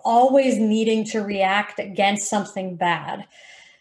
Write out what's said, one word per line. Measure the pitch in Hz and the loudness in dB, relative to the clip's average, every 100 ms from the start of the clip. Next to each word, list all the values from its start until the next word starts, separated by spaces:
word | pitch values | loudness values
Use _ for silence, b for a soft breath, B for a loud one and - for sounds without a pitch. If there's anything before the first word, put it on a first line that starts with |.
always | - 233 262 277 262 208 | 0 4 6 6 4 2
needing | 220 220 220 220 214 | 2 2 2 0 -2
to | 220 | -4
react | 202 196 190 202 208 - | -4 -2 0 0 -2 -8
against | 202 185 196 208 - | -8 0 0 0 -2
something | 214 185 202 185 175 | -4 -4 -8 -8 -4
bad. | 175 160 143 196 - b b b b b | -2 -2 -6 -12 -14 b b b b b